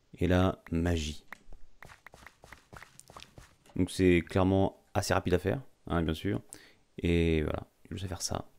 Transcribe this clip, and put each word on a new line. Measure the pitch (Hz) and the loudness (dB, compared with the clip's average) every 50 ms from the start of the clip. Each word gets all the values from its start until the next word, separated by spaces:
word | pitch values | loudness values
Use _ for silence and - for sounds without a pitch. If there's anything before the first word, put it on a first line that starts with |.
| _ _ - - | _ _ -6 0
Et | 92 | 2
là, | 87 90 90 92 92 - - - - | 4 4 4 4 2 0 -2 -6 -4
magie. | 85 82 82 87 85 80 76 76 76 - - - - - - - - - - - - - - - - - - - - - - - - _ - - - - _ _ - - - - - - - - - - - - - - - - _ _ _ - - | -2 0 2 2 0 0 -2 -4 -8 -10 -14 -18 -20 -20 -16 -16 -14 -14 -14 -16 -16 -18 -20 -20 -20 -20 -20 -20 -20 -20 -20 -20 -20 _ -20 -20 -20 -20 _ _ -20 -20 -20 -20 -20 -20 -20 -20 -20 -20 -20 -20 -20 -20 -20 -20 _ _ _ -6 -2
Donc | - 90 - | -2 -2 0
c'est | - - 95 90 87 85 80 | 2 4 6 6 6 6 4
clairement | - - 98 92 95 98 95 98 - - - _ _ - | 2 0 2 2 4 4 4 2 0 -2 -6 _ _ -2
assez | 98 - - 92 | -2 0 2 0
rapide | 95 - - 90 | 0 2 2 0
à | 85 | 2
faire, | - 95 117 135 131 - - _ - | 2 0 -4 -4 -6 -14 -20 _ -8
hein, | - - 87 | -4 -2 0
bien | 82 80 80 | 0 0 -2
sûr. | - - 98 107 110 - - - - - - - _ _ _ _ - | -2 -4 -4 -4 -4 -6 -12 -20 -20 -20 -20 -20 _ _ _ _ -4
Et | - 87 85 85 85 82 80 78 | 0 2 2 2 4 2 2 2
voilà, | 73 - - - - - _ _ - - | 0 -2 -4 -6 -8 -12 _ _ -16 -14
je | - 92 | -12 -10
sais | 98 90 | -8 -8
faire | 92 - | -8 -6
ça. | - - - - - - - | -6 -6 -6 -6 -8 -10 -18